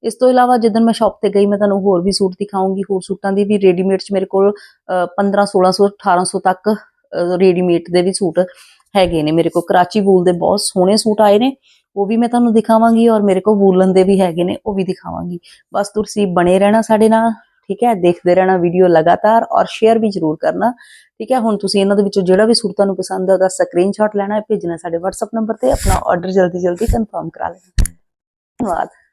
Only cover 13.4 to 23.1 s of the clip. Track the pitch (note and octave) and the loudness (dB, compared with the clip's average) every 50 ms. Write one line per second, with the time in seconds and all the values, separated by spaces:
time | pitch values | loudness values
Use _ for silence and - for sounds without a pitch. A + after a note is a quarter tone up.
13.4 | F#3 G#3 A3 G3+ G3 G3 F#3 F#3 F#3 F#3+ F#3 F#3+ F#3 F#3 G3+ F#3 F#3+ F3+ D#3+ E3+ | 0 0 0 4 4 4 4 4 2 4 4 2 2 4 2 2 2 0 0 -2
14.4 | F3 F3+ G3+ - _ A3 G3+ F#3+ F#3 F#3+ F#3+ - - F3 E3+ E3 E3+ F3 F3 F3 | -2 -4 -4 -6 _ -8 -4 -4 -4 -4 -6 -10 -10 -12 -12 -10 -10 -10 -12 -12
15.4 | _ _ - _ _ _ - - G3+ - _ G#3+ G#3 - - G#3 G3+ F#3+ F3+ F3+ | _ _ -20 _ _ _ -6 -6 -6 -4 _ -6 -6 -4 -2 -2 -2 0 0 0
16.4 | F3 F3+ F3+ F#3+ G3 G3+ G#3 A3+ A3 - A3 G#3+ A3 A3 A3 A3 A3+ A#3 A3 - | 2 2 2 4 2 2 2 2 2 0 2 2 4 4 4 2 2 0 -4 -6
17.4 | _ _ _ _ _ _ G3 - A#3 A#3+ A#3 F#3 E3+ F3 F3 - _ F3 F3 F#3 | _ _ _ _ _ _ -6 -2 0 -2 0 2 0 0 0 0 _ 0 2 2
18.4 | F#3 F#3 F#3+ F3+ E3+ F3 E3+ F3+ F#3+ F3+ E3+ D#3+ D#3+ E3+ F3 F3+ - G#3 A3 A#3 | 2 2 2 0 0 0 2 2 4 4 4 4 4 4 2 2 2 2 2 2
19.4 | A#3 - - - F#3+ - - - A3 A3 A3+ A3+ A3 G#3+ F#3+ F#3 D#3+ D#3 D#3 D#3+ | 0 0 -2 -2 -2 -2 -2 0 2 2 2 2 0 -2 -2 -2 -4 -4 -4 -2
20.4 | - D#3+ D#3+ F3+ G3 A#3 B3 B3 - - - - _ _ _ _ A3 A3 B3+ B3+ | -4 -4 -4 -2 -2 -4 -4 _ -18 -20 -20 -20 _ _ _ _ -6 -4 -2 -2
21.4 | A3 A3+ G#3+ G3+ G3+ F#3+ - G3 G3 G3 G3+ G3+ G3+ G3+ - G3+ F#3 F3 F#3 F#3 | 0 -2 -2 -2 -4 -2 0 0 2 2 2 2 0 0 0 -2 2 2 2 4
22.4 | G#3+ A3 A#3+ A3 - G3 F3+ - G3+ G3 F#3+ F#3 F#3 - | 4 2 2 0 0 -4 -2 -2 -2 -2 -2 -6 -6 -8